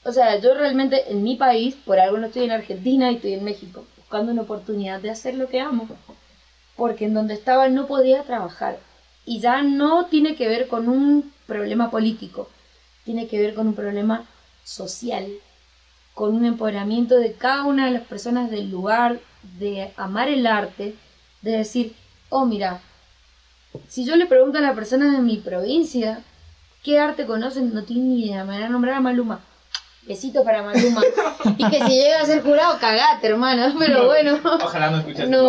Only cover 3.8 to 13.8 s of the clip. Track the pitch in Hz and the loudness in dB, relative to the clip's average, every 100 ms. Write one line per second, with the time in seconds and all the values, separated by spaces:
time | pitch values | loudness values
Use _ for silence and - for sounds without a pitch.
3.8 | - _ _ 208 226 233 214 208 - 208 | -20 _ _ -4 -2 -4 -6 -10 -8 -8
4.8 | 190 190 214 220 262 262 254 254 294 240 | -6 -8 -10 -10 -8 -6 -4 -4 -4 -4
5.8 | 220 - - - _ _ _ _ _ - | -6 -12 -20 -20 _ _ _ _ _ -6
6.8 | 233 220 214 214 214 208 262 262 262 262 | -4 -2 -2 -2 -2 -4 0 4 4 2
7.8 | 277 277 262 269 285 240 175 - - - | 0 2 4 2 0 -6 -6 -8 -8 -8
8.8 | - _ _ _ - 220 240 262 285 277 | -14 _ _ _ -12 -2 0 2 2 2
9.8 | 294 339 349 311 302 294 226 233 254 233 | 2 2 2 2 2 0 -2 -2 -2 -2
10.8 | 233 262 285 294 285 - - 208 208 220 | 0 2 4 2 0 -10 -10 -8 -4 -2
11.8 | 233 220 220 220 190 - - _ _ _ | -2 0 -2 -2 -8 -12 -14 _ _ _
12.8 | _ _ - 233 226 208 208 214 220 208 | _ _ -8 -8 -4 -2 -2 0 -2 -2